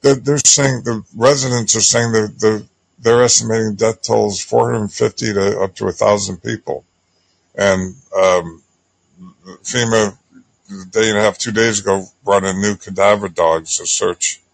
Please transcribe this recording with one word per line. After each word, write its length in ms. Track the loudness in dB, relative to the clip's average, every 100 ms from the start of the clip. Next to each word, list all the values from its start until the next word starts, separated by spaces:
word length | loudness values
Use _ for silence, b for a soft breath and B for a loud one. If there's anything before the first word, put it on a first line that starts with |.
They're, 140 | 4 2
they're 220 | 0 0
saying, 440 | 2 2 2 0
the 200 | -4 -6 -8 2
residents 600 | 2 2 0 -2 -2 0
are 60 |
saying 300 | 2 0 2
that 240 | 0 -2 0
they're, 220 | 0 0 -6 _ _ _
they're 240 | 2 4
estimating 520 | 4 2 0 -2 -2 0
death 260 | -2 -2
tolls 400 | -2 0 0 -4
four 300 | -2 0 0
hundred 180 | -2 -4
fifty 420 | -2 -4 -2 -4
to 260 | 0 0 0
up 140 | -6 -4
to 120 | -8
a 40 |
thousand 520 | 0 2 2 -2 -10
people. 420 | -8 -10 -8 -10 _ _ _ _ _ _ _ -2
And, 400 | 0 0 -2 -10 _ 0
um, 460 | 2 2 -2 -14 _ _ _ _ _ _ -20 _ -20 -16
fema, 540 | -6 -2 2 2 2 -4 _ -20 _ _ _
a 140 | -18 -6
day 180 | 0 2
and 80 | 4
a 40 |
half, 160 | 2 0
two 140 | -4
days 280 | 0 0 0
ago, 260 | -2 -2 -2 _
brought 200 | 0 0
in 180 | 2 -2
new 140 | -2 -4
cadaver 540 | -8 0 2 2 -2
dogs 480 | 0 0 0 -2 -8
to 80 | -4
search 560 | -2 -2 -4 -6 -8 _